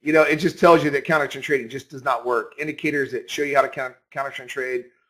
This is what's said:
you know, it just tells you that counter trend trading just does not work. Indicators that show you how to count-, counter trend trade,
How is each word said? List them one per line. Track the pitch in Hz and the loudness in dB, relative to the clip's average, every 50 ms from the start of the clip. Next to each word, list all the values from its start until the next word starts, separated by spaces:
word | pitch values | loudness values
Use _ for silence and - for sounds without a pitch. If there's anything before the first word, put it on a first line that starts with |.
you | _ 151 156 | _ 2 4
know, | 156 147 | 6 6
it | 143 156 151 | 6 4 2
just | 175 170 - - | 0 -2 0 4
tells | 180 175 170 156 147 | 6 8 8 6 6
you | 151 | 2
that | 143 139 135 | 0 -2 0
counter | - 160 151 143 127 | 0 0 0 0 -2
trend | - 139 131 | -4 -10 -4
trading | - 147 135 117 113 | -2 -2 -2 -2 -4
just | 131 135 - - | -10 -12 -12 -12
does | - 131 127 | -16 -8 -2
not | 139 123 117 - | -2 -2 -2 0
work. | 123 123 - - - - - | -2 -2 -2 -2 -4 -8 -8
Indicators | 151 156 147 - - 151 143 143 135 120 | -8 -8 -8 -4 -4 -2 -2 -2 -2 -4
that | 123 117 - - | -4 -8 -8 -8
show | - 151 147 | -6 -4 -4
you | 143 139 | 2 2
how | 135 | 2
to | 135 135 | 2 2
count-, | - 143 131 127 - _ _ _ | -2 -6 -8 -10 -10 _ _ _
counter | - 143 139 135 | -8 -8 -8 -8
trend | 131 - 127 120 | -8 -12 -14 -12
trade, | - 139 127 127 127 123 123 - _ _ _ _ | -8 -8 -6 -4 -4 -6 -6 -8 _ _ _ _